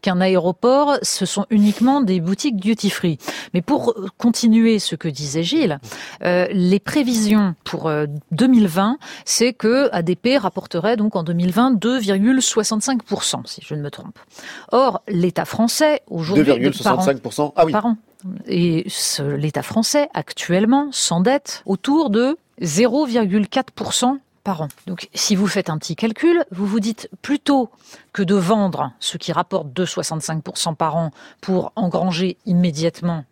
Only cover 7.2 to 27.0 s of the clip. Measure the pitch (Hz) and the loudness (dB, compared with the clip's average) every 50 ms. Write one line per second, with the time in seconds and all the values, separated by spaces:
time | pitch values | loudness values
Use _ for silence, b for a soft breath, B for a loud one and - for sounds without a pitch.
7.2 | 214 208 214 214 208 185 165 _ _ - - 165 147 160 151 151 151 147 147 151 | 2 4 4 4 2 0 -2 _ _ -10 -8 -4 -2 -2 0 0 -2 -4 -6 -10
8.2 | - _ 170 - 247 262 262 233 214 185 156 185 196 214 262 302 B B B B | -8 _ 0 2 4 6 6 6 4 4 2 2 0 0 0 -4 B B B B
9.2 | B - - - 233 247 240 _ - 220 240 269 285 247 - 180 170 165 180 - | B -4 0 2 2 0 0 _ 0 2 4 4 2 2 0 0 0 0 -2 0
10.2 | - 240 262 285 190 185 - 196 - - - 170 165 214 240 220 208 214 - 190 | 2 2 2 2 0 -2 -4 -6 -12 -6 -6 -2 0 0 0 2 0 0 0 -2
11.2 | 165 160 175 170 175 185 170 214 240 262 254 196 170 233 254 262 220 196 196 190 | -2 -2 -2 0 0 0 2 2 4 4 2 2 2 0 0 0 0 0 0 2
12.2 | 202 240 269 262 247 - - 226 208 - 220 214 - - 269 233 - - 202 - | 4 4 4 2 2 0 0 0 0 0 -2 -2 -2 -2 -2 -2 -2 -4 -6 -4
13.2 | - - - 135 - - - - - - 151 151 147 143 - - - - - - | -2 -4 -6 -6 -8 -12 -16 -16 -12 -10 -10 -8 -8 -10 -12 -14 -18 -18 -20 -20
14.2 | - B B B B B B B B B - 240 269 254 202 175 _ - 202 170 | -20 B B B B B B B B B 2 4 4 4 0 -2 _ -4 -2 0
15.2 | 175 180 170 - 170 - - - 226 240 - - 311 - - - _ _ - 165 | 0 0 0 -2 -4 -4 0 0 0 0 2 2 4 4 4 2 _ _ -8 -6
16.2 | 165 156 196 151 151 143 135 117 123 139 - - 117 - 143 147 - 135 139 123 | -4 2 2 4 6 4 4 4 2 0 -2 0 0 0 2 2 2 2 0 0
17.2 | - 120 - - 147 143 - 170 170 160 - 214 202 240 226 214 _ _ _ _ | -4 -8 -4 -2 -4 -2 2 2 2 4 2 0 0 0 -2 -2 _ _ _ _
18.2 | - 185 185 - - - 190 175 175 175 160 160 - 202 - - - - - - | -14 -12 -12 -12 -8 -4 0 2 2 2 2 0 -2 -4 -6 -4 -4 -4 -4 -4
19.2 | 143 143 143 139 147 156 - 143 135 - - 220 226 - - 294 285 285 - 180 | -4 -4 -4 -2 -4 -2 -2 -4 -6 -2 -2 0 0 2 2 0 0 0 -2 -8
20.2 | 160 - - - - - 175 185 208 220 262 277 294 285 254 - - - 175 170 | -8 -6 -10 -12 -4 0 0 2 2 4 2 2 0 -2 -4 -4 -2 0 0 2
21.2 | 185 226 262 285 _ - - - _ - 196 185 - 262 277 320 320 262 196 226 | 2 2 2 0 _ -6 -14 -12 _ -4 -4 -4 0 0 2 2 2 2 2 2
22.2 | 240 262 302 - _ _ _ - - 165 143 175 240 240 214 285 311 254 226 240 | 2 0 -2 -4 _ _ _ -8 -6 -2 2 2 2 2 2 2 0 0 0 0
23.2 | 220 190 185 214 208 - - 269 254 - _ - 214 - - - - 247 277 269 | 0 2 2 0 0 0 -2 -4 -4 -4 _ -10 -8 -4 -2 0 0 0 0 -2
24.2 | _ _ _ _ _ 202 190 151 156 143 - _ _ - 185 170 - - _ - | _ _ _ _ _ -6 -6 -4 -6 -10 -10 _ _ -10 -10 -10 -12 -12 _ -6
25.2 | - - 214 185 202 190 - 202 180 - 156 156 - - 165 - - 226 220 - | -2 0 2 2 2 0 0 -2 -2 -2 -4 -6 -6 -8 -6 -4 -4 -4 -2 0
26.2 | - 339 349 349 320 _ 185 175 202 196 202 233 196 226 220 - | 2 2 2 2 0 _ -4 -4 -4 0 0 0 -2 -2 -4 -6